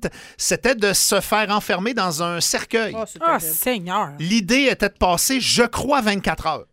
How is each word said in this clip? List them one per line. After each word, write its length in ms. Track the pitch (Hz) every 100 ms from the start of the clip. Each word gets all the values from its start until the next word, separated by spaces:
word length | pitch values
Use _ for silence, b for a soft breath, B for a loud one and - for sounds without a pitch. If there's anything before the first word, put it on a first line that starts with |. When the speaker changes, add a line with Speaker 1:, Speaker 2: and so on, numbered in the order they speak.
| - B B B
Speaker 1:
c'était 360 | - 180 233
de 200 | 254 202
se 260 | 185 - 202
faire 300 | - 214 208
enfermer 420 | 208 - 185 202
dans 300 | 233 185 151
un 180 | 170 175
cercueil. 540 | - 240 - 226 214 214
Speaker 2:
Oh, 80 | 214
c'est 120 | -
Speaker 3:
Ah, 160 | 330 285
Speaker 2:
terrible. 160 | 160 160
Speaker 3:
Seigneur. 520 | - 240 175 190 175 143
Speaker 1:
L'idée 500 | 160 233 180 254 277
était 180 | 196 202
de 60 |
passer, 460 | - 190 170 - 262
je 220 | - -
crois, 380 | 233 - 240 285
vingt-quatre 460 | 214 202 185 160 160
heures. 180 | 143 -